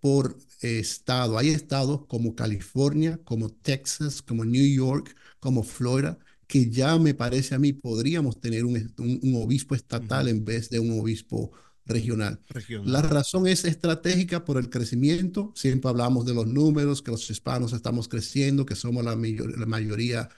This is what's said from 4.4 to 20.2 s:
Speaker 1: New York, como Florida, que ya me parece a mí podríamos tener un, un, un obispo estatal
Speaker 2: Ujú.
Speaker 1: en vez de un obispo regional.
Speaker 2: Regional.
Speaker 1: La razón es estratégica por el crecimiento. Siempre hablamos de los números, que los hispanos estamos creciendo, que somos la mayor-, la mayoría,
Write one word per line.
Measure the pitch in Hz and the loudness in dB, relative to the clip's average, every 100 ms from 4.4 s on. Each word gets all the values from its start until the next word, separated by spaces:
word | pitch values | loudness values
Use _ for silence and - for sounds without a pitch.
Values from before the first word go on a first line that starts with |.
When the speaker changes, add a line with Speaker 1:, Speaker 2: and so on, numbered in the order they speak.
Speaker 1:
New | 113 127 139 | 2 4 6
York, | 135 131 143 - - - _ | 4 2 0 -4 -20 -20 _
como | 135 120 | 0 0
Florida, | 107 - 123 131 147 175 _ _ - | -2 -4 0 2 0 -6 _ _ 0
que | 139 117 | 2 4
ya | 120 139 165 | 2 4 6
me | 156 | 4
parece | 143 120 127 135 | 2 0 -2 -2
a | 135 | 2
mí | 143 | 2
podríamos | 139 120 113 135 170 135 107 | 0 -4 0 0 0 -2 -2
tener | 120 113 120 | -4 -2 0
un, | 117 113 - | -2 -4 -6
un, | 120 127 | -4 0
un | 131 120 | 0 0
obispo | 110 139 - | 0 -2 0
estatal | 131 - 117 110 135 131 | -6 -4 -8 -2 -2 0
Speaker 2:
Ujú. | |
Speaker 1:
en | 110 | 0
vez | 107 113 110 | -2 -4 -2
de | 117 | -2
un | 113 113 | 0 0
obispo | 110 107 - 110 107 - - _ - | -2 -4 -6 -6 -6 -12 -20 _ -4
regional. | 113 113 110 101 104 - | -2 0 -2 -2 -6 -12
Speaker 2:
Regional. | 120 107 110 104 | -14 -10 -6 0
Speaker 1:
La | 139 | 2
razón | 151 147 - 185 185 | 2 2 0 0 2
es | 180 | 2
estratégica | 170 151 170 165 175 180 180 170 | 0 0 0 0 0 0 0 -4
por | 170 131 | -2 -2
el | 120 | -2
crecimiento. | 120 113 120 143 170 185 202 208 | -4 -2 2 2 2 0 -2 -6
Siempre | - 135 131 131 | -2 0 2 2
hablamos | 120 123 127 120 | 2 2 2 2
de | |
los | 117 110 | 0 0
números, | 139 156 147 143 139 | 4 4 4 2 0
que | 123 | -4
los | 113 - | -8 -6
hispanos | 107 127 127 117 | -8 -4 -2 -2
estamos | 117 - 117 110 | -2 -2 -4 -2
creciendo, | 120 - 139 139 139 135 | -6 -2 0 2 2 0
que | - | -4
somos | 120 123 | -2 -2
la | 117 113 | -2 -2
mayor-, | 113 110 117 113 | -2 -2 -6 -4
la | 110 | -2
mayoría, | 110 107 107 120 117 | -2 -2 -2 -2 -2